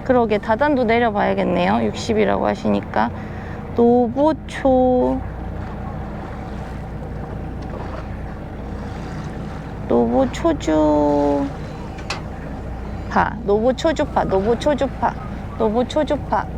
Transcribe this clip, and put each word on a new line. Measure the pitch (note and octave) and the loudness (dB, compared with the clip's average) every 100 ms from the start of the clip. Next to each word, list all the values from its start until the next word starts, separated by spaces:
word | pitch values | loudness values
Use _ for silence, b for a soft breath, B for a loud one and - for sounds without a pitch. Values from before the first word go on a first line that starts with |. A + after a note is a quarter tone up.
그러게, | - B3+ A3+ G#3 | -2 0 2 0
다단도 | G#3 A3 D4 C4+ | 0 2 2 2
내려봐야겠네요. | A3+ A#3 A#3+ G#3 F#3+ G3 F#3 F3+ F3+ A3+ A3+ | 2 2 2 2 0 0 0 2 2 2 0
육십이라고 | G3+ - G#3+ G3+ G2+ G#3 | -2 -2 2 2 2 0
하시니까. | - - G3+ - - A#3+ B B B B B - - | 0 0 0 0 0 0 B B B B B -6 4
노보초. | A#3 B3 A#3+ A#3+ D4+ C#4 - - C4+ B3+ B3+ B3+ B3+ C4 C4 - - - - - - - - - - - - - - - - - - - - - - - - - - - - - - - - - - - - - - - - - - - - - - | 6 6 4 4 2 2 -4 0 4 6 6 4 2 0 -4 -8 -8 -6 -8 -8 -8 -6 -8 -8 -8 -8 -8 -8 -8 -8 -8 -8 -6 -8 -6 -6 -6 -6 -6 -6 -6 -6 -8 -8 -8 -8 -10 -8 -8 -6 -6 -8 -8 -6 -6 -6 -8 -8 -8 -8 0
노보초주파. | A#3 A#3 B3 C4+ - E4+ D4+ - D#4 D4+ D4+ D4 D4 C#4+ C#4+ C#4 - - - - - - - - - - - - - - - - - F#3 G#3+ G3 | 2 4 4 2 2 0 0 2 4 6 6 4 4 4 2 0 -4 -8 -8 -10 -10 -8 -8 -8 -8 -8 -8 -8 -8 -6 -8 0 2 2 0 2
노보초주파. | G#3 A#3 B3+ E4 D4+ D4+ - F3+ | 4 4 4 2 2 0 2 2
노보초주파. | F#3+ G3+ A#3 D4 C#4+ C#4 - A#3 - - - - - | 2 2 2 2 2 0 0 -2 -2 -8 -8 -8 0
노보초주파. | A3+ A3 B3+ D4+ D4 D4 - G#3+ - | 2 2 2 0 0 0 0 0 -2